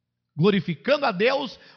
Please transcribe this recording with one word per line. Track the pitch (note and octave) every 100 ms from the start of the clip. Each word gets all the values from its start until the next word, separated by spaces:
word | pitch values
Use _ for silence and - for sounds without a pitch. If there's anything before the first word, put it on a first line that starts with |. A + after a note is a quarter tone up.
| _ _ _ -
glorificando | F#3 G3+ - D#3 - D4 C#4
a |
Deus | F3+ A3+ C#4 C4+ - -